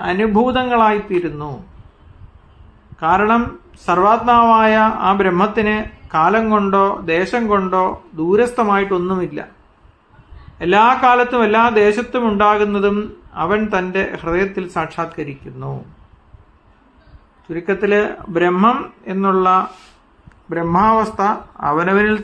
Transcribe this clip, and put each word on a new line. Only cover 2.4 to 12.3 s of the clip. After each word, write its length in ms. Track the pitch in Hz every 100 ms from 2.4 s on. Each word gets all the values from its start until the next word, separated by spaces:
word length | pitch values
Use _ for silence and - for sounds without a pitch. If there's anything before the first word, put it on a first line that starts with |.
| _ - - - _ -
കാരണം 400 | 160 190 214 233 240 - - - -
സർവാത്മാവായ 920 | 175 202 226 240 233 233 226 220 220 220 220 185
ആ 20 | 196
ബ്രഹ്മത്തിന് 560 | 190 175 214 226 208 214 214 - -
കാലം 320 | 160 170 220 220
കൊണ്ടോ 320 | 214 196 196 196 202 175
ദേശം 300 | 165 185 240 220
കൊണ്ടോ 320 | 202 185 185 185 - - 160
ദൂരസ്ഥമായിട്ടൊന്നുമില്ല. 1200 | 170 214 240 240 214 196 196 185 180 185 165 147 - - _ _ _ _ _ - _ - - - 165
എല്ലാ 200 | 202 233 254
കാലത്തും 400 | 254 247 240 247 214
എല്ലാ 180 | 220 226 214
ദേശത്തും 400 | 208 214 - 254
ഉണ്ടാകുന്നതും 680 | 233